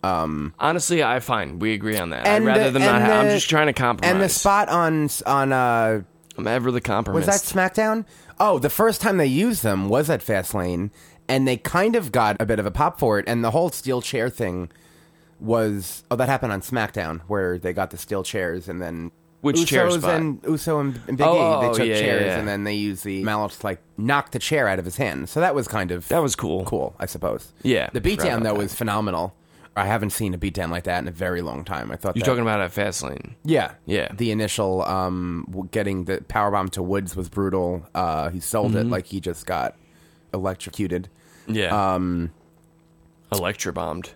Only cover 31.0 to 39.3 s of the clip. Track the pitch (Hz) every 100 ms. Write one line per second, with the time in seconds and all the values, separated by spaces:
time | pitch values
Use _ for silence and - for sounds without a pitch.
31 | 65 82 90 87 85 67 85 82 55 -
32 | 98 87 - 123 117 107 90 95 101 90
33 | 69 65 - - 151 156 90 - - 98
34 | - 95 117 107 107 - 101 92 - 95
35 | 92 90 90 85 - 92 92 110 101 95
36 | 90 95 - 110 104 101 95 98 90 98
37 | 95 95 90 - 98 95 87 90 - -
38 | 87 78 78 90 - 113 110 104 117 92
39 | 90 98 90